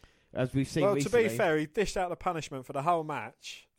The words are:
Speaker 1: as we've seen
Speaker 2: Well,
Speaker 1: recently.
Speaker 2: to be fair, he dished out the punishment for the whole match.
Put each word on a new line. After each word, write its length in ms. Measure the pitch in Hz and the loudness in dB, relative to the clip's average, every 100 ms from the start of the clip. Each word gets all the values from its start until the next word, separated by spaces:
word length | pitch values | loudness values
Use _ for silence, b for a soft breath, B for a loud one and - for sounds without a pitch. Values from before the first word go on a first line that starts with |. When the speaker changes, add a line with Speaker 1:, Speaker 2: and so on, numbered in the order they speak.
| b b b | b b b
Speaker 1:
as 200 | - 127 | -4 -2
we've 140 | 135 135 | 0 0
seen 160 | 160 | 2
Speaker 2:
Well, 120 | 196 190 | 2 2
Speaker 1:
recently. 280 | 143 240 | 2 4
Speaker 2:
to 60 | 220 | 4
be 40 | 117 | 2
fair, 200 | 185 156 | 2 2
he 80 | 151 | 0
dished 300 | - 190 196 | -2 -2 -2
out 140 | 180 | -4
the 80 | 165 | -4
punishment 480 | 185 165 - 135 127 | -4 -4 -6 -10 -6
for 80 | |
the 80 | 139 | -2
whole 240 | 156 165 156 | 2 0 0
match. 640 | 135 110 - - - - | -6 -8 -12 -18 -18 -14